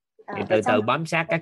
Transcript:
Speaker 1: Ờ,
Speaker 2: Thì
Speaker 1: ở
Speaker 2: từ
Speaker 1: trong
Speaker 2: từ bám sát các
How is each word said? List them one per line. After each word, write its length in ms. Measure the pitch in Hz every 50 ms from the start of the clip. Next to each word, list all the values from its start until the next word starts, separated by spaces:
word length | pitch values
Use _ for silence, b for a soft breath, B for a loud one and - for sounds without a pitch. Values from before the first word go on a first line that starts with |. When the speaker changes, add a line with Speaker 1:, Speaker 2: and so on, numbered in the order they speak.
| _ _ _ - -
Speaker 1:
Ờ, 80 | - 202
Speaker 2:
Thì 60 | 196 196
Speaker 1:
ở 40 | -
Speaker 2:
từ 120 | - 110 214
Speaker 1:
trong 120 | 247 -
Speaker 2:
từ 80 | - -
bám 240 | 117 127 147 165
sát 200 | 160 175 160 165 160
các 120 | 170 160